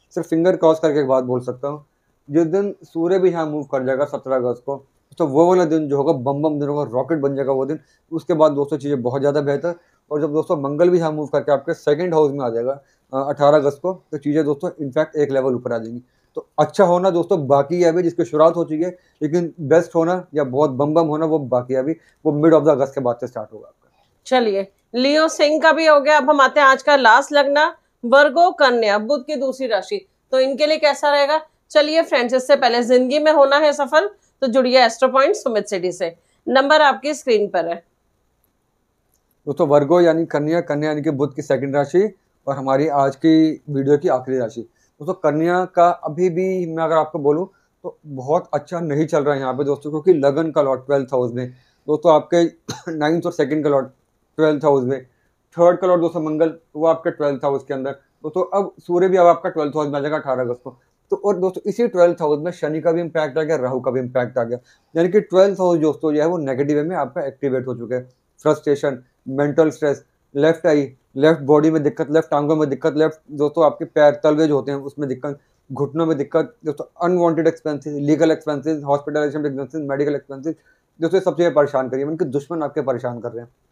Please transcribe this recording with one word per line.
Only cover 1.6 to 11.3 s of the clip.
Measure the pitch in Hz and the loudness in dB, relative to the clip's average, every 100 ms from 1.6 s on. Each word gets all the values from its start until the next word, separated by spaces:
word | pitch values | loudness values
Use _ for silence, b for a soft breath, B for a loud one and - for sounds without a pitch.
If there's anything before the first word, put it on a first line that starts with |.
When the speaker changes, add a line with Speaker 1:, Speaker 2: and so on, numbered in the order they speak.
| 143 | -10
Speaker 1:
हूँ, | 151 - _ _ _ - | -10 -16 _ _ _ -4
जिस | 151 165 | 0 0
दिन | 190 202 - | 0 -4 -8
सूर्य | 151 165 170 190 | -12 -6 -2 2
भी | 180 | 2
यहाँ | 170 156 | 0 -4
मूव | 147 | -6
कर | 139 139 127 | -6 -4 -2
जाएगा | 131 | -2
सत्रह | 143 135 131 131 | -4 -6 -4 -2
अगस्त | 123 120 - | -2 -4 -8
को, | 139 - _ _ - | -12 -14 _ _ -6
तो | 156 | 0
वो | 139 175 | 4 4
वाला | 185 | 4
दिन | 170 160 147 | 2 0 -2
जो | 139 | 0
होगा | 143 | 0
बम | 143 123 143 | 0 -2 -2
बम | 156 147 | -2 -2
दिन | 143 | -4
होगा, | 147 127 | -4 -4
रॉकेट | 123 135 160 | -4 -4 -2
बन | 139 139 | -2 -2
जाएगा | 135 | -2
वो | 135 135 | -2 -4
दिन। | 156 - _ _ | -8 -12 _ _
उसके | 160 - | -10 -4
बाद | 160 156 | 2 2
दोस्तों | 143 143 147 | 2 -4 -4
चीज़ें | 143 139 | -4 -4
बहुत | 120 135 | -2 -2
ज़्यादा | 143 147 | 0 0
बेहतर, | 143 139 170 170 _ _ _ | -2 -2 -4 -8 _ _ _
और | 151 | -6
जब | 151 | -2
दोस्तों | 151 151 165 | -4 -2 -4
मंगल | 139 147 175 | -4 0 2
भी | 175 | 2
यहाँ | 165 | 0
मूव | 151 | -4
करके | 147 | -4